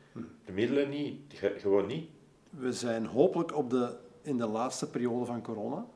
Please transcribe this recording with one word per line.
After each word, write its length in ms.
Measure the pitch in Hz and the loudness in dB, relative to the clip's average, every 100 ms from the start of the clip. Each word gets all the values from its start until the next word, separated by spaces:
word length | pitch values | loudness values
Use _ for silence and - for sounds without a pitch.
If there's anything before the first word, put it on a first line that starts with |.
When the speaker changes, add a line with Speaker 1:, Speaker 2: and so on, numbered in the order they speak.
| - | -16
Speaker 1:
Hm. 80 | 120 - - | -12 -12 -14
Speaker 2:
de 80 | - | -6
middelen 360 | 95 120 143 139 | 0 2 2 2
niet, 440 | 143 139 - - | -2 -6 -8 -14
ge-, 200 | - 101 - | -2 -2 0
gewoon 280 | 101 98 95 | 4 4 4
niet. 220 | 151 165 - - - - | -2 -8 -14 -20 -20 -18
Speaker 1:
We 220 | 147 127 | -4 -4
zijn 340 | 107 120 113 107 | -2 0 0 0
hopelijk 480 | 113 180 170 160 151 | 4 6 4 0 0
op 140 | 127 | 2
de, 260 | 127 120 - - - | 2 0 -4 -16 -12
in 140 | - 127 | -4 0
de 80 | 113 | 0
laatste 440 | 110 127 - 143 | 0 -2 -2 -4
periode 340 | 127 123 120 | 0 0 0
van 180 | 117 120 | -2 -4
corona. 440 | 107 110 110 151 240 | -4 -6 -4 -6 -8